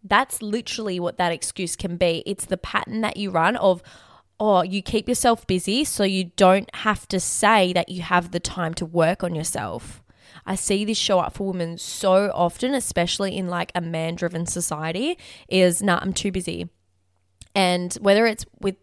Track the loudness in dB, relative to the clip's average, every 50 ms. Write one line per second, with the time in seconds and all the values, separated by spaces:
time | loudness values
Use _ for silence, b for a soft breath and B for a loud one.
0 | _ 4 4 4 4 2 -2 -6 -4 -2 -4 -4 -4 -4 -8 -6 -6 -4 -4 -2
1 | -4 -4 -2 0 0 0 0 -2 -6 -10 -6 -6 -6 -6 -4 -6 -6 -6 0 2
2 | 2 2 2 0 -2 -6 -6 -6 -4 -6 -6 -6 -6 -4 -2 -2 -2 -2 -4 -4
3 | -2 -4 -4 -4 -8 -2 0 2 2 2 0 2 2 2 2 2 -4 B B B
4 | B B B B B _ _ _ 2 4 4 4 4 2 -2 -6 -4 -2 -2 -2
5 | 0 0 -2 2 4 4 2 2 0 _ -2 -2 0 0 0 0 0 -2 0 0
6 | 0 2 2 0 -2 -4 _ 6 6 8 8 6 2 -4 -12 -4 -2 -2 -2 -2
7 | -4 -4 -4 -2 -2 -2 -2 2 4 6 6 6 4 4 2 0 -2 -2 -6 -10
8 | -4 0 0 0 0 0 -6 -6 -6 -6 -6 -4 -6 -6 -4 -6 -8 -4 2 2
9 | 4 4 2 0 -4 -4 -4 -4 -4 -4 -4 -4 -6 -6 -8 -10 -12 -14 -18 -20
10 | _ B B B B B B B B -6 -6 -4 -2 0 0 0 0 0 -2 -2
11 | 0 2 2 2 2 0 -4 -6 -6 -4 -2 -4 -4 -6 -6 -10 -12 -12 -10 -2
12 | 2 4 4 6 4 4 0 2 0 0 0 -2 -2 0 0 0 -2 -2 0 0
13 | 0 0 0 -2 -4 -4 -4 -4 -4 -4 -4 -4 -4 -4 -4 -6 -6 -4 -4 -4
14 | -4 -4 -4 -4 -4 -4 -2 -4 -4 -4 -4 -4 -4 -4 -4 -4 -6 -6 -4 -2
15 | -2 -4 -4 B B B B B B B 2 4 4 4 4 2 2 2 2 2
16 | 0 -2 -4 -2 -4 -4 -4 -4 -6 -6 -6 -6 -8 -10 _ _ _ _ _ _
17 | _ _ _ _ _ _ _ _ -20 _ _ 2 2 2 2 0 -2 -4 -8 0
18 | 4 4 6 6 6 4 2 -2 -8 -16 _ _ -4 -4 -4 _